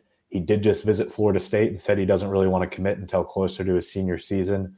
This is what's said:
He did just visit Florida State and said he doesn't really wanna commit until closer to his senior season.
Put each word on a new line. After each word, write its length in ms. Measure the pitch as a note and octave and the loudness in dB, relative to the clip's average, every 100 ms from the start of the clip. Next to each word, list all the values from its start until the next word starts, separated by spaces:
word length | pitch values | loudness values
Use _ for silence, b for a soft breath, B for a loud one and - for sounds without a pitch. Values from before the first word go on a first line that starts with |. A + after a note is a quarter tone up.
| _ _ _ | _ _ _
He 60 | G2 | -4
did 240 | E2+ G#2+ | 0 2
just 200 | G#2 G2+ | 4 2
visit 280 | G#2 G2+ A2 | 2 0 0
Florida 280 | - G#2 F#2+ | 0 2 2
State 300 | - G#2+ A2 | 0 0 0
and 100 | G2+ | 0
said 180 | - G2+ | -2 0
he 80 | F#2+ | 2
doesn't 240 | F#2+ G2 | 2 2
really 180 | G2 F#2+ | 2 2
wanna 200 | F#2 F#2 | 2 -2
commit 300 | - F#2+ G2+ | -2 -4 -4
until 260 | F#2+ F#2+ | -2 -2
closer 400 | F2 - F#2+ - | -2 -2 -2 -2
to 120 | F#2+ F2+ | 0 0
his 140 | E2+ | 0
senior 280 | G2 F#2+ E2+ | -2 -2 -4
season. 580 | - G2 F#2 G2+ F#2+ | -2 -2 0 -2 -4